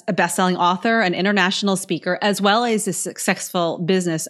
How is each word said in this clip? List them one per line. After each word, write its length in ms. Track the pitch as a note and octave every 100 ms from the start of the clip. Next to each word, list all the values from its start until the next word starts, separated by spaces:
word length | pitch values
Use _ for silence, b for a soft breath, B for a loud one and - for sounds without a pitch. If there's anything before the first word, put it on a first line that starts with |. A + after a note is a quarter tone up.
| -
a 40 |
best-selling 440 | F3 E3+ - F#3 F3+
author, 440 | F3 F#3 A#3 A3+
an 140 | F#3
international 640 | F3 G3 G3+ F#3 - G3 F#3+
speaker, 420 | - D#3+ F3+ F3+
as 180 | G#3 G3
well 220 | G3 A3
as 240 | A#3+ A3 G3
a 40 |
successful 880 | - F3+ - - F3+ - F#3 E3+ E3+
business 480 | E3+ F#3 F3 D#3+